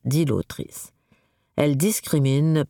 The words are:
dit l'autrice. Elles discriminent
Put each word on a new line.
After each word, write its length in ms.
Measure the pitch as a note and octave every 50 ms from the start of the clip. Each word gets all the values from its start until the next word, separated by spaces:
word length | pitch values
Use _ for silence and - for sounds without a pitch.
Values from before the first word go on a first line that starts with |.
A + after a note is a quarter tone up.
| -
dit 220 | A#2+ C3 D#3 E3+
l'autrice. 640 | C#3+ A2 F#2 - - - - - - - - - - _ _ _ _ _ _ _ _ _ _ _ _ -
Elles 200 | - D3 D3 C#3+
discriminent 880 | C3+ D#3+ G#3+ G#3+ - - - - D3+ C3+ C3+ C3+ C#3+ D3+ D#3+ D#3+ D#3 C#3+